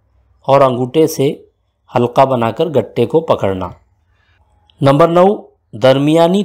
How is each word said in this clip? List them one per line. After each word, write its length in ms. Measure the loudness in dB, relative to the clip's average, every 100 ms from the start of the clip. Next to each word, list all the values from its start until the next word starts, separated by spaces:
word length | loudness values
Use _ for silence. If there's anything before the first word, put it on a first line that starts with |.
| _ _ _ _ 0
और 140 | 2
अंगूठे 440 | 2 0 -4 0 0
से 180 | 0 -4 -4 _ _ _ _ _
हल्का 340 | -4 0 2
बनाकर 440 | 0 0 -2 -4 -2
गट्टे 360 | -2 -4 -4 -2
को 140 | -2
पकड़ना। 500 | -2 -2 -2 -6 -10 -14 _ _ _ _ _ _ _ _ _ _
नंबर 300 | 0 2 2
नौ, 160 | 4 2 0 -8 _ _
दरमियानी 680 | -2 2 2 2 2 2 0